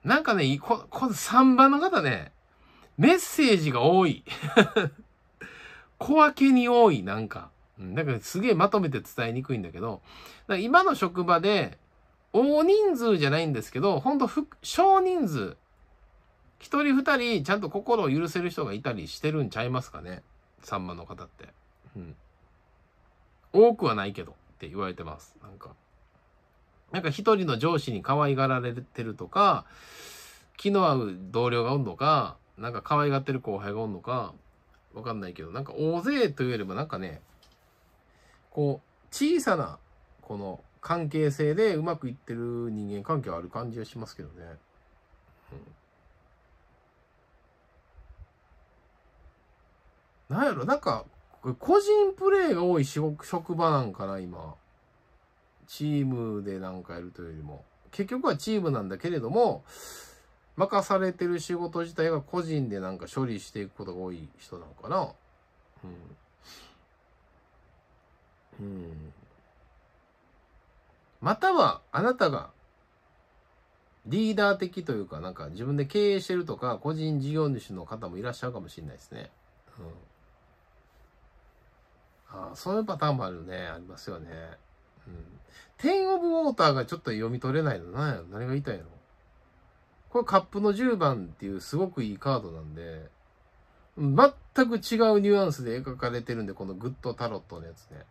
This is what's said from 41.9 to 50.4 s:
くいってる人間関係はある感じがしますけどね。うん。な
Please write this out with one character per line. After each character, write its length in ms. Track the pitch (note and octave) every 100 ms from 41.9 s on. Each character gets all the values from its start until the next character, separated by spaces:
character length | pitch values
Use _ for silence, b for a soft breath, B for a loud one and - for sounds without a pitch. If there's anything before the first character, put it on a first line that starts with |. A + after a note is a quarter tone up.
| F3
く 120 | B2+
い 40 |
っ 20 |
て 180 | B2 -
る 380 | A#2 A#2+ A#2+ A#2
人 180 | G#2+ G2+
間 140 | G2+
関 200 | A2+ D#3
係 80 | G#2+
は 80 | E2+
あ 40 |
る 60 | F2
感 240 | A2+ A#2+
じ 60 | A2+
が 60 |
し 140 | G#2+ A#2
ま 80 | A2+
す 100 | -
け 60 |
ど 60 | D2+
ね。 160 | E2+ E2+ D#2 _ _ _ _ _ _ _ _ _ - - D3+ _ _ _ _ _ _ _ _ _ _ _ _ _ _ _ _ _ _ _ _ _ - - - - _ _ - _ _ _ _ _ _ - _ _ _ _ _ _ _ _ _ _
う 20 |
ん。 40 |
な 60 | D3+